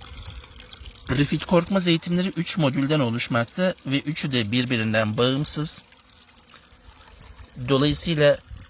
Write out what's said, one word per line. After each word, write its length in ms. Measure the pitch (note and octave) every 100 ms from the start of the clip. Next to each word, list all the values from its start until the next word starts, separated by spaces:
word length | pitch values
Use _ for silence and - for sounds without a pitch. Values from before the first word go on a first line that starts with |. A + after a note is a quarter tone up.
| - - - - - - - - - - -
Refit 360 | B2+ C#3+ D#3 -
Korkmaz 420 | F3 E3+ G3 F3
eğitimleri 460 | E3 E3+ F3 F#3 -
üç 200 | E3+ -
modülden 420 | D3 D3 C#3 D3+
oluşmakta 720 | B2 A#2 - A#2+ A#2 - F#3 F3 -
ve 140 | C#3
üçü 320 | D3 D#3+ D#3+
de 200 | B2+ G#2+
birbirinden 680 | A#2+ B2 B2 A2 A2 G#2+ G#2+
bağımsız. 680 | B2 C3+ D#3 - D3+ - - - _ - - - - - - - - - - - - - - - B2
Dolayısıyla 680 | C3+ D3 C#3+ - D#3+ D3 C3+ - - -